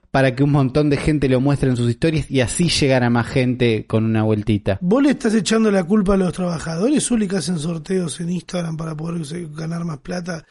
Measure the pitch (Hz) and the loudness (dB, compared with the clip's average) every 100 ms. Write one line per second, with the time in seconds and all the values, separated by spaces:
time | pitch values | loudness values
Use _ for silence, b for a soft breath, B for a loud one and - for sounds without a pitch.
0 | _ 139 135 120 143 143 131 151 151 139 | _ 2 2 2 2 4 2 2 2 2
1 | - 151 135 127 139 139 135 120 120 117 | 0 0 2 2 2 2 2 2 0 0
2 | 165 156 - 135 113 - 170 - 139 131 | 0 0 -2 0 0 0 0 2 2 2
3 | 120 120 113 135 127 123 120 107 - 110 | 4 2 0 0 0 2 2 0 0 0
4 | 110 110 110 104 101 104 - 95 180 247 | 2 2 2 0 0 0 0 -2 2 2
5 | 285 - 226 220 160 226 220 196 165 214 | 4 2 0 0 2 2 2 2 2 2
6 | 196 190 180 185 180 160 160 165 233 294 | 4 2 0 -2 -4 -4 -6 -2 0 0
7 | - 240 196 190 147 175 165 165 151 190 | 0 0 0 -2 -2 -4 -4 -6 -4 -2
8 | 170 - 175 180 - 180 165 160 165 156 | -2 -6 -4 -6 -6 -6 -6 -6 -8 -8
9 | 165 170 143 175 160 151 160 170 170 147 | -8 -8 -8 -10 -12 -10 -8 -6 -8 -10
10 | - 180 175 160 - | -8 -10 -8 -10 -12